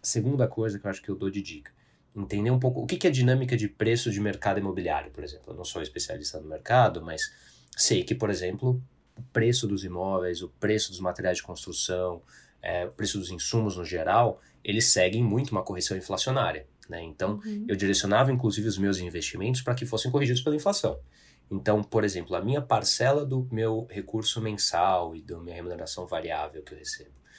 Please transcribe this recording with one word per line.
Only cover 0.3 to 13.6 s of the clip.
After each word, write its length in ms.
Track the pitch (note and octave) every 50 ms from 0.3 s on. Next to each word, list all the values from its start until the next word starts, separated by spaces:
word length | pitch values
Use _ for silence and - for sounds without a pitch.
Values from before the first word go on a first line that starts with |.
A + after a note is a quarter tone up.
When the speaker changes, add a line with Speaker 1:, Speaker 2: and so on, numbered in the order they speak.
| C#3+ C3 A#2+
Speaker 1:
coisa 320 | A2 - A2+ A2 A2 G2+ G2+
que 60 | -
eu 60 | G2+
acho 100 | F#2+ -
que 80 | - -
eu 60 | G2
dou 120 | - G2 G2
de 120 | G2 G2+
dica, 300 | G2 - - G2 - - _ _ _ _ _ _ _ _ _
entender 360 | G#2 G2 - G#2 G2+ G#2 A#2+
um 80 | B2+ B2+
pouco 220 | C3 B2+ B2+ C3
o 60 | A#2+
que 80 | - F#3
que 120 | - -
é 20 | F3
a 40 | D3
dinâmica 440 | C3 B2 B2 B2+ C3+ C3 B2 B2
de 100 | G#2+ G#2+
preço 420 | G2+ - _ G#2+ A2 A#2+ A#2+ - A#2
de 100 | G2 G2+
mercado 360 | G#2 G#2 F#2 - - G#2 F#2+ G#2
imobiliário, 520 | G2 G2 F2 F#2+ E2+ E2 D2 D2 D2+ -
por 120 | - E2 D#2+
exemplo. 280 | D#2 - - - -
Eu 60 | -
não 80 | E2 F2+
sou 160 | - - F2+
especialista 580 | D2+ D2 - E2+ - - D#2 D2+ D2+ - - D#2
no 80 | D#2
mercado, 540 | D#2 D#2+ D#2 - - A#2+ B2+ A#2 - E2+ -
mas 320 | D#2+ E2 D#2+ - - - - - - - - - _ - -
sei 280 | - - - A#2 F#2 F2+
que, 100 | - -
por 140 | - A2 G2+
exemplo, 520 | G2+ F2 F2+ F2+ F#2+ - B2+ B2+ B2+ B2+ B2+ - _ _ _ _ _
o 40 | - - - _
preço 340 | A#2 A2+ A#2+ A#2+ - -
dos 160 | G2+ G2+ F#2+ G2
imóveis, 580 | F2+ F2 F2 F#2 F#2+ G2 F#2 F2+ F2+ F2 E2+
o 60 | F#2
preço 420 | F2 _ _ - G#2 G#2+ G#2+ G#2 -
dos 120 | F#2+ F2+
materiais 360 | F#2 F2+ F2 - F2+ F#2 - -
de 40 | -
construção, 800 | - F2 - - F2+ E2+ - - - F#2 F2+ F#2 F2+ F2 E2 - _ - - - _ _ _
é, 240 | - - E2+ F2+ F2
o 60 | F2+
preço 260 | - - G#2 G2 - G2+
dos 120 | F2+ F2
insumos 440 | F#2 E2+ - - - A#2